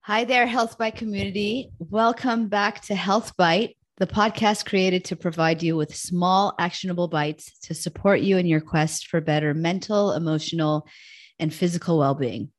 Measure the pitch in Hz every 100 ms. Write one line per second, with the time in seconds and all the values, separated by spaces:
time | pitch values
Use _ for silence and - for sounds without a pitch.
0 | - 214 240 247 240 240 226 - 220 220
1 | 220 202 202 190 208 240 - - 165 208
2 | 226 240 262 233 214 202 208 220 - 196
3 | 180 208 220 - 170 175 233 _ _ _
4 | 190 214 214 214 220 208 - 196 185 180
5 | - 170 175 165 160 165 165 160 151 -
6 | - 175 180 190 202 - 175 - 190 175
7 | 175 160 151 156 - _ - 160 - -
8 | 196 196 190 190 175 156 156 160 156 -
9 | - 165 156 151 151 151 170 185 185 208
10 | 202 - 165 156 156 165 156 151 - -
11 | - - - - 156 156 180 170 - 165
12 | 139 139 127 104 143